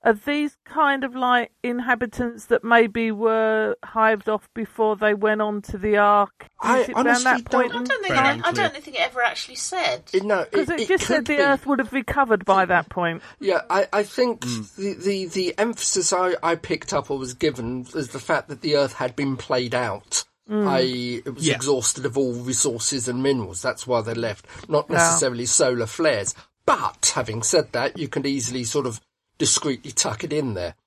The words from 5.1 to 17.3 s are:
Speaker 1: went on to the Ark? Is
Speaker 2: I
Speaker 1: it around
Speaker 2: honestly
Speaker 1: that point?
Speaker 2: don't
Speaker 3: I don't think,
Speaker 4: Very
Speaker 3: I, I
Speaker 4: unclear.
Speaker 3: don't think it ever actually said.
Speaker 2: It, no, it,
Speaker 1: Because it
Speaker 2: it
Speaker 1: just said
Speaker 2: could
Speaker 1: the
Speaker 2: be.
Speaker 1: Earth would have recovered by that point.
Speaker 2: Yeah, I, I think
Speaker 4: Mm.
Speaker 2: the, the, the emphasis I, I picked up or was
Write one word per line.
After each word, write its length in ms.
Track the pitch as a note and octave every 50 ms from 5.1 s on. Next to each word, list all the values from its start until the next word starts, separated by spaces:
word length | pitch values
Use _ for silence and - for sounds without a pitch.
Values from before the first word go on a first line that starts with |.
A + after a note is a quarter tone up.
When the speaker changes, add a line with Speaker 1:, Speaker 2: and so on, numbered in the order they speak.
| G#3
Speaker 1:
went 280 | G3+ G#3 G#3+ G#3+ G#3+
on 200 | G#3+ G#3 G#3 G#3
to 160 | G3 - -
the 180 | G3 F#3 G#3+ G#3
Ark? 360 | G#3 G#3 G#3 G#3 G3+ G3+ - _ _
Is 60 | - - _ _
Speaker 2:
I 200 | - G#3+ B3 C4
Speaker 1:
it 80 | A#3+ -
around 180 | A#3+ A3+ A3
Speaker 2:
honestly 160 | A#3+ A#3+ A#3+ B3
Speaker 1:
that 220 | C4 B3 B3 A#3
point? 260 | - C4 C4 B3 A#3+
Speaker 2:
don't 120 | A#3+ A#3+ B3
Speaker 3:
I 20 |
don't 160 | B3+ C5+ A4+
think, 60 | G4+
Speaker 4:
Very 120 | F#4 C4+ C4
Speaker 3:
I, 100 | C4+ C4+
I 20 | C#4+
Speaker 4:
unclear. 200 | - - E4+ E4+
Speaker 3:
don't 200 | G4 G4+ D#4+ - - -
think 120 | D#4 -
it 20 | -
ever 200 | - C4 - B3+ A#3+
actually 320 | A#3 - - - - B3+
said. 480 | - - - F4+ F#4 D#4+ - - - - -
Speaker 2:
It, 120 | - F#3+ G3
no, 160 | G#3 G#3 F#3
it, 100 | - -
Speaker 1:
Because 180 | - G4+ C#4 -
it 80 | E4+ D4+
Speaker 2:
it 60 | A3+ -
Speaker 1:
just 160 | F#4+ F4+ -
said 80 | - - D#4
Speaker 2:
could 60 | A#3
Speaker 1:
the 100 | - D4
Speaker 2:
be. 40 | C#4+
Speaker 1:
Earth 240 | C#4 C#4 C#4 C4+ -
would 120 | C4+ C#4+ C4
have 140 | B3+ G#3+ B3+
recovered 500 | C4+ - - - C#4+ C#4 A#3 A3 F#3+ F3+
by 220 | - F#3+ F#3+ F#3
that 240 | F3 F#3 E3+ D#3+ -
point. 320 | - F3+ F3 E3+ E3 D#3+ - - - _
Speaker 2:
Yeah, 220 | - G3 F3+ D3+ - -
I, 180 | F3 G3 G3+ - -
I 100 | G#3 G#3
think 380 | G3+ - - B3 A#3+ A3+ -
Speaker 4:
Mm. 340 | - B2 A#2+ A2+ G#2+ - -
Speaker 2:
the, 180 | - G3 G3+ F#3+
the, 300 | - E3+ G3 G3+ F#3+ F#3+
the 280 | E3+ E3+ F#3+ F#3 F3 -
emphasis 540 | - G#3+ A#3 A3+ - - - - G3 E3+ -
I, 220 | F#3+ F3+ F#3 F#3 F3 - -
I 120 | E3 E3+
picked 360 | E3 - - E3+ D#3 - -
up 180 | - D3 - -
or 80 | C#3+
was 160 | C3+ C3 B2+